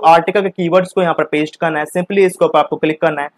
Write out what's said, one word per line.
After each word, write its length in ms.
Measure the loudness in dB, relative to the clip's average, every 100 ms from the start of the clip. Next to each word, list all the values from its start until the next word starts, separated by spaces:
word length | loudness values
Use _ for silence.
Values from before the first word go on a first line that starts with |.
| 6
article 340 | 4 4 -2
के 80 | -2
keywords 420 | -4 0 0 0
को 100 | -2
यहाँ 120 | -2
पर 100 | -2
paste 320 | -2 -2 -4 -4
करना 220 | -4 -4
है। 60 | -6
Simply 300 | -6 -2 2
इसके 240 | 2 2
ऊपर 140 | 0 2
आपको 180 | 0 -2
click 240 | -4 -2
करना 220 | -2 -2
है 60 | -8